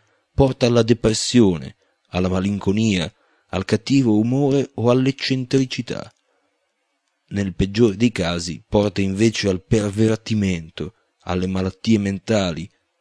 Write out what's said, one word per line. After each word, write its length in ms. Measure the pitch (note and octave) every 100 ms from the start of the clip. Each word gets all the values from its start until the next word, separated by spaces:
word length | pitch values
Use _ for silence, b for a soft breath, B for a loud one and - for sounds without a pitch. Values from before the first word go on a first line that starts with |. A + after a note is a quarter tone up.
| b b b
porta 320 | - C3+ B2+ B2
alla 160 | A#2
depressione, 960 | A2+ A#2 - A2 - B2 G#2 E2+ C2 - _ _ _
alla 200 | F2 F#2
malinconia, 840 | F#2 F#2+ G2+ G2 G2+ A2+ F#2+ D2+ - _ _ _
al 140 | F#2
cattivo 540 | F#2+ G#2+ - C#3 B2 G#2+
umore 520 | A2+ C3 C#3+ C#3 B2+
o 160 | - A2+
all'eccentricità. 1200 | B2+ C3 C3+ - C3 B2+ C3+ C3 - B2 - - _ _ _ _ _ _ _ _ _ _ _ -
Nel 260 | G2 G2
peggiore 420 | F2+ G2 G2+ A#2 G2
dei 140 | A#2+
casi 520 | A2+ F2 F2 F2 E2 -
porta 340 | G#2 G#2 G2
invece 480 | G2 F#2+ A2+ G#2+ G#2
al 140 | F#2
pervertimento, 1300 | - A2+ G#2 G2 A2 A2 - A2 G2 F2 D#2+ - D2 - _ _
alle 260 | - F2+ F#2
malattie 520 | F#2+ F#2+ - - A2
mentali, 720 | G2+ G2 - A2 F#2+ D#2 E2+ _ _ _